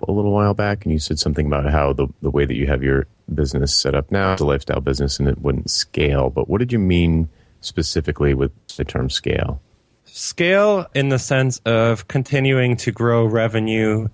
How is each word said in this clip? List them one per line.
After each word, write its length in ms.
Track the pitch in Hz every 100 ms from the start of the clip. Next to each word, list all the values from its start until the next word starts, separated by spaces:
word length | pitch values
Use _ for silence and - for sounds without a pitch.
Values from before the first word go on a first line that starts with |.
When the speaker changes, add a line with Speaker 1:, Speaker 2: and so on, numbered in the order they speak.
| -
Speaker 1:
a 60 |
little 180 | 101 104
while 240 | 101 104
back, 300 | 98 104 104
and 80 | -
you 60 | 78
said 200 | - 76
something 280 | - 73 73
about 220 | 73 71
how 240 | 76 71
the, 120 | 67 67 -
the 80 | 73
way 140 | 67
that 100 | 71
you 120 | 73 69
have 160 | 67
your 240 | 67 67 65 _ -
business 400 | 73 73 73 69
set 200 | - 69
up 180 | 69 71
now, 220 | 98 95
it's 80 | 95
a 40 | 76
lifestyle 340 | 69 - 69
business, 380 | 67 69 71 -
and 80 | 71
it 140 | 67
wouldn't 300 | 71 67 -
scale. 580 | - - - 73 69 65
But 200 | 67 -
what 100 | 98
did 120 | 123
you 80 | 120
mean 500 | 95 87 85 82 80 - _ _
specifically 720 | - - 78 - 76 76 71
with 180 | 67 67 - _ -
the 80 |
term 240 | 69 - 67
scale? 520 | - - - - 67 - _ _ _
Speaker 2:
Scale 840 | _ - - - 175 190 208 202 170
in 140 | 139 139
the 100 | 131
sense 420 | - 135 131 120
of 440 | - 113 113 113 -
continuing 680 | 143 127 135 135 131 123 120
to 160 | -
grow 320 | 110 117 117
revenue 840 | 113 113 113 110 110 110 110 107 110